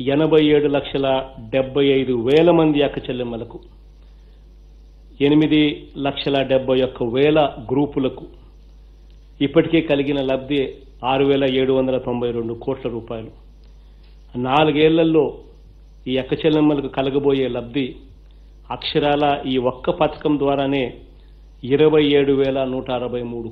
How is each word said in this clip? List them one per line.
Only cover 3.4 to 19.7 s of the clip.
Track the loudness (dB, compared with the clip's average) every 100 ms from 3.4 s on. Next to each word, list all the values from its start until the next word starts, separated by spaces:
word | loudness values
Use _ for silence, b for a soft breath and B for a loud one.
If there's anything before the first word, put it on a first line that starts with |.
| -12 -16 -20 -20 -20 -20 b b b b b -20 -20 -20 -20 -20 -16 -2 2
ఎనిమిది | 4 4 2 2 -2 -12 -8
లక్షల | -6 -4 -2 -2
డెబ్బై | 0 0 0 0
ఒక్క | 0 -2
వేల | -4 0 2 4 2 -2 -4
గ్రూపులకు | -2 -2 -2 -4 -6 -16 -20 -20 -20 -20 -20 -20 -20 -20 -20 -16 -4
ఇప్పటికే | 0 2 2 2
కలిగిన | 2 0 0 -2
లబ్ధి | -2 -4 -2 -2 -4 -6 -20 -8
ఆరు | -2 0
వేల | 2 2
ఏడు | 2 0 2
వందల | 2 0 -2
తొంభై | -2 -4 -4
రెండు | -4 -6
కోట్ల | -8 -8 -6 -6
రూపాయలు. | -8 -10 -12 -14 -18 -20 -20 -20 b b b b b -14 -6
నాలుగేళ్లలో | 0 2 2 4 4 4 4 2 0 -2 -18 -20 -20 -20 -20 -16 -6
ఈ | -4
అక్క | -4
చెల్లెమ్మలకు | -2 0 2 2 0 -2
కలగబోయే | -4 -2 0 0 0 0
లబ్ధి | -4 -6 -6 -6 -8 -20 -20 -20 b b b -12
అక్షరాల | -10 -4 -2 0 2 0 -2 -2
ఈ | -2
ఒక్క | -2